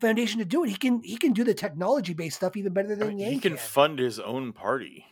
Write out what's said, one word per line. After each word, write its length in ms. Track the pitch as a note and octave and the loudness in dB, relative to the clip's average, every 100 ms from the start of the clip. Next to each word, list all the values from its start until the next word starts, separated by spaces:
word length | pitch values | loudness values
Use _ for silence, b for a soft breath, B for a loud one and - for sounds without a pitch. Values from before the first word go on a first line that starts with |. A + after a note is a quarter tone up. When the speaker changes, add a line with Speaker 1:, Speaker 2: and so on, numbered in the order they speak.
Speaker 1:
foundation 380 | A3+ A3 A#3 A3 | 2 4 2 -2
to 60 | F#3+ | 0
do 180 | C4+ | 0
it. 60 | D4+ | 0
He 40 | G3 | 0
can, 280 | C4 A#3+ | 2 2
he 140 | A#3 A3+ | -2 0
can 140 | E4 | 2
do 100 | G#3 | 4
the 100 | A#3+ | 4
technology-based 840 | G3+ G3+ D3+ F3+ C#4+ F3+ D#3+ E3 - | 2 0 -2 0 0 0 -4 -6 -2
stuff 200 | F#3 G3+ | -4 -2
even 160 | G3 | -2
better 200 | F#3 G3+ | -2 -2
Speaker 2:
I 20 | G#3 | -2
Speaker 1:
than 140 | G#3+ | -2
Speaker 2:
mean, 100 | G3+ | -2
Speaker 1:
Yang 120 | G3+ | -4
Speaker 2:
he 60 | C#4 | 0
can 120 | G3+ | 0
Speaker 1:
can. 60 | D3+ | -2
Speaker 2:
fund 400 | - - D3 D3 | -2 4 4 4
his 200 | B2 G#2+ | -2 -2
own 320 | G2+ B2 B2+ | -6 -6 -6
party. 540 | - G2 B2+ E2+ C2 - | -6 -2 -2 -4 -16 -20